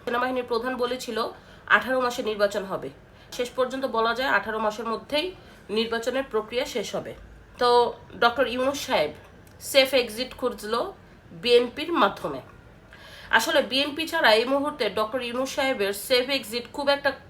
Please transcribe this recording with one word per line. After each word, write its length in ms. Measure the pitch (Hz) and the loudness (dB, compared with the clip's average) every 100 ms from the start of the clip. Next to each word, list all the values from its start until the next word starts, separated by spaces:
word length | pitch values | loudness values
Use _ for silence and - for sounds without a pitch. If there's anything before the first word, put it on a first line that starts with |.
সেনাবাহিনীর 400 | - 240 262 254 | -2 -2 0 -2
প্রধান 280 | 240 226 254 247 | -2 -4 -2 -4
বলেছিল 420 | 247 254 - 220 233 - - - - | -4 -4 -6 -4 -6 -8 -20 -20 0
আঠারো 340 | 208 214 262 | 2 2 0
মাসে 220 | 247 247 | 0 -2
নির্বাচন 420 | 214 208 202 208 | -4 0 0 0
হবে। 240 | 190 175 - - - - - | -6 -8 -8 -14 -20 -20 -16
শেষ 160 | - 240 | -8 -6
পর্যন্ত 340 | - 254 262 | -2 -2 -2
বলা 280 | 269 226 226 | -2 0 0
যায় 140 | 233 269 | 0 0
আঠারো 300 | 214 208 220 | 0 0 -2
মাসের 280 | 214 214 226 | -2 -2 -6
মধ্যেই 400 | 214 - 294 359 - - - - | -6 -4 -4 -4 -8 -20 -20 -6
নির্বাচনের 560 | 208 226 226 240 262 269 | -4 -2 -2 -2 -2 -2
প্রক্রিয়া 340 | 214 208 240 | -4 -2 -4
শেষ 300 | 285 233 190 | -4 -4 -4
হবে। 180 | 170 123 123 - - - - | -6 -8 -14 -18 -20 -20 0
তো 100 | 247 240 240 - - - | 4 6 4 -2 -16 2
ডক্টর 280 | 233 285 240 | 2 4 -2
ইউনূস 340 | 247 262 277 - | 0 -2 -2 -2
সাহেব 260 | 220 151 - - - - - | 0 0 -4 -20 -20 -20 -16
সেফ 300 | - 277 269 | 2 4 4
এক্সিট 360 | 277 226 214 254 - | 2 0 -6 -8 -4
খুঁজলো 400 | 247 208 208 233 370 - - - - | -6 -6 -4 -4 -4 -8 -20 -20 -20
বিএনপির 600 | 170 233 240 247 277 311 | -6 4 6 6 -4 -4
মাধ্যমে। 480 | 339 202 - 175 135 - - - - - - - - - | 2 2 2 -8 -8 -12 -20 -20 -20 -20 -20 -20 -20 2
আসলে 320 | 226 311 320 | 4 6 2
বিএনপি 420 | 202 262 285 285 320 | 2 0 0 -4 -4
ছাড়া 240 | 330 269 | 4 6
এই 120 | 214 | 6
মুহূর্তে 400 | 240 277 285 294 214 | 4 0 0 -2 -2
ডক্টর 300 | 214 214 262 | 0 -2 -2
ইউনূস 280 | 240 240 262 | -4 -4 -4
সাহেবের 380 | - 269 233 196 | 0 0 0 -2
সেফ 340 | 202 - 254 254 | -2 2 2 2
এক্সিট 360 | 277 214 233 - | -2 -4 -8 -8
খুব 140 | - 277 | -2 0
একটা 220 | 285 277 269 | 2 0 -2